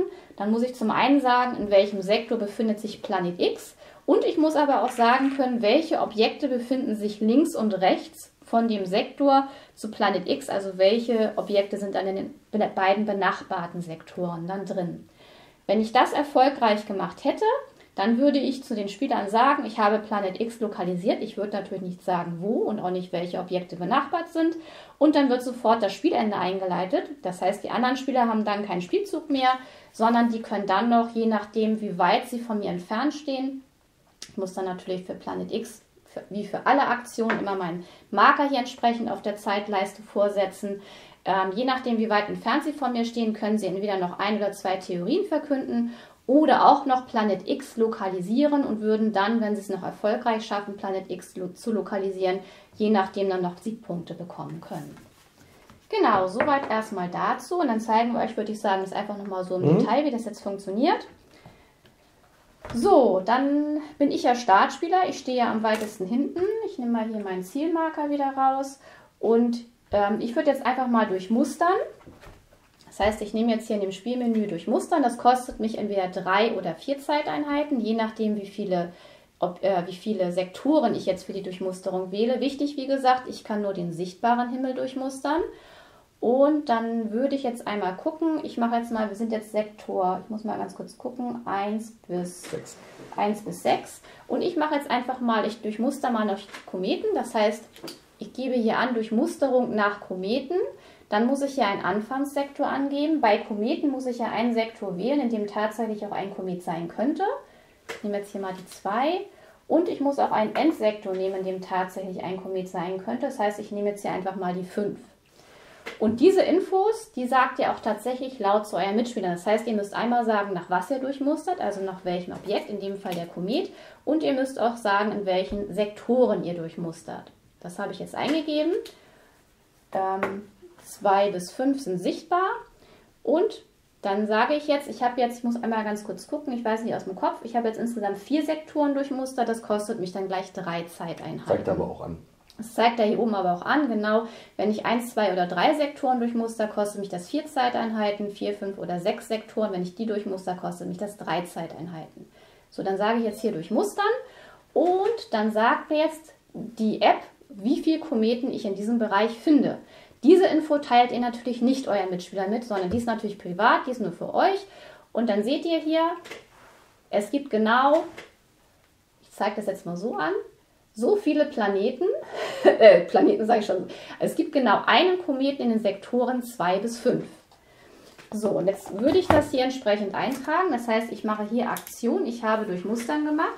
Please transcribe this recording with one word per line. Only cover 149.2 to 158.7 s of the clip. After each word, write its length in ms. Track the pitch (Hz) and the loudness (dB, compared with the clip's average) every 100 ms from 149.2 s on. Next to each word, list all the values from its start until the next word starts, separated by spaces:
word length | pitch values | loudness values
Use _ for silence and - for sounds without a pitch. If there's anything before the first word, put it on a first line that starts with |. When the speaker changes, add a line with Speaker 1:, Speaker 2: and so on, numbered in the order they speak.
| - | -4
Speaker 1:
Sektoren. 420 | 220 - - 208 | -6 -6 -4 -2
Wenn 120 | 185 | -2
ich 120 | 180 - | -6 -6
die 100 | 226 | -4
durchmuster, 500 | 208 208 185 185 180 | -4 -4 -8 -6 -6
kostet 340 | 175 175 180 | -6 -8 -10
mich 80 | 180 | -8
das 180 | 208 - | -10 -10
drei 260 | 180 170 | -4 -4
Zeiteinheiten. 840 | 175 - 165 - 170 160 - - - _ - _ _ | -4 -10 -10 -10 -12 -12 -14 -18 -20 _ -20 _ _
So, 140 | - | -8
dann 140 | 190 190 | -4 0
sage 220 | 208 233 | 0 2
ich 60 | 220 | 0
jetzt 140 | - | -2
hier 140 | 220 | -4
durchmustern 520 | 156 170 226 403 - 403 508 - - - - _ | -4 -2 0 0 0 0 0 -4 -20 -20 -20 _
und 580 | - 339 370 415 453 - | 2 4 4 2 -2 -2
dann 200 | 220 214 | 0 0
sagt 380 | 220 233 294 - | 4 4 2 0
mir 100 | 302 | 2
jetzt 340 | 311 311 - - _ | 0 -2 -16 -20 _
die 480 | - - - 220 - | -12 -10 -2 0 4
App, 180 | 240 359 - _ - | 4 4 -2 _ -20
wie 340 | 202 202 339 | -4 0 0
viel 180 | 311 320 | 2 0
Kometen 520 | - 233 220 240 240 | 0 0 2 2 -2
ich 140 | 208 | -4
in 100 | 214 | -4